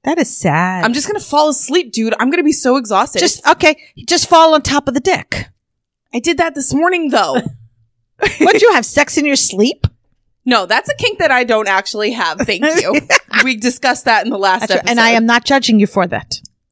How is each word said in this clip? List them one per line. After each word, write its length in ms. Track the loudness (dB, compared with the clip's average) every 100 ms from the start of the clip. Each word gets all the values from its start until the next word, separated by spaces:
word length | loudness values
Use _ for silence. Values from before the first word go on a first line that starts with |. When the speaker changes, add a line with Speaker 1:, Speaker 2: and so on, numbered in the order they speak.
Speaker 1:
That 140 | -4 -2
is 160 | -2
sad. 500 | -2 -2 0 -2 -2
Speaker 2:
I'm 80 | -4
just 140 | -4 -4
gonna 140 | -6
fall 280 | -2 0 0
asleep, 420 | 0 0 -2 -2
dude. 220 | -4 -2 -2
I'm 100 | -2
gonna 120 | 0
be 100 | 0
so 240 | 0 2 0
exhausted. 420 | 0 -2 0 -2
Speaker 1:
Just, 260 | -2 0 0
okay, 300 | 2 2 0 -6 -12 -4
just 220 | -2 4
fall 260 | 6 6
on 80 | 4
top 260 | 0 -2 -2
of 60 |
the 60 | -2
dick. 460 | 0 -2 -4 -10 -10 _ _ _ _ _ _
Speaker 2:
I 40 | -6
did 200 | -2 -2
that 160 | -2
this 180 | -2 -2
morning, 340 | 0 0 0 0
though. 300 | 0 0 -2 -4
Speaker 1:
<laughs> 40 | -10 -20 _ _ _ _ -6 -4 0
What, 200 | 2 4
you 120 | 4
have 100 | 4
sex 320 | 0 -2 -2 0
in 80 |
your 120 | 0 0
sleep? 500 | 0 0 -2 -2 -6 _ _ _ _ _
Speaker 2:
No, 220 | 0 0 0
that's 240 | -2 -2
a 40 | -4
kink 220 | -4 0
that 100 | 0
I 140 | 2
don't 240 | 0 0 0
actually 420 | -2 -2 -4 -4
have. 260 | -2 -4 -4
Thank 220 | -4 -2 0 0
you. 180 | 0 -2 0 -2
Speaker 1:
<laughs> 240 | -2 -2
Speaker 2:
We 120 | -2 0
discussed 480 | -2 0 -2 0 0
that 180 | 0 0
in 40 |
the 60 | 0
last 220 | 0 0
Speaker 1:
That's 100 | 0
right. 60 | -2
Speaker 2:
episode. 100 | 0
Speaker 1:
And 100 | 2
I 100 | 4
am 140 | 4
not 200 | 2 2 2
judging 320 | 0 2 2
you 60 | 2
for 200 | 0 -2
that. 340 | -4 -10 -14 -16 _ _